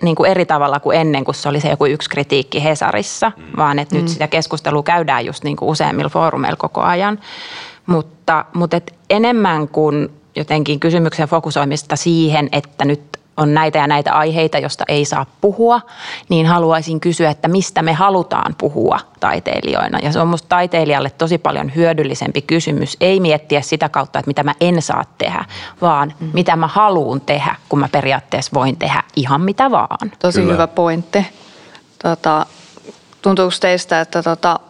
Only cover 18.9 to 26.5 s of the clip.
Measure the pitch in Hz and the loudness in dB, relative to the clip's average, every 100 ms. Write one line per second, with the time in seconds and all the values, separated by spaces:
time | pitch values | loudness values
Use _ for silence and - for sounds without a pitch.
18.9 | - - _ - - - - - 65 - | 0 -4 _ -2 -2 -2 -4 -2 -2 -2
19.9 | - 147 160 165 170 - 180 180 170 151 | -2 -2 0 0 0 0 0 2 0 2
20.9 | 143 135 - 160 165 151 143 143 147 165 | 0 -2 -2 -2 0 -2 -2 -4 0 2
21.9 | 160 139 135 - - - 165 160 143 139 | 2 -2 -4 -4 -4 -2 -2 0 -2 -4
22.9 | - 180 196 175 151 - 143 - 156 151 | 0 2 4 2 0 0 -2 0 -2 -2
23.9 | 151 139 139 139 143 143 143 175 170 151 | -2 -2 -4 -2 -2 -2 0 2 2 0
24.9 | - - - - 175 - - - - 175 | -2 -4 -4 -4 -4 -8 -12 -16 -2 0
25.9 | 147 143 151 160 156 180 | 2 0 -4 -4 0 2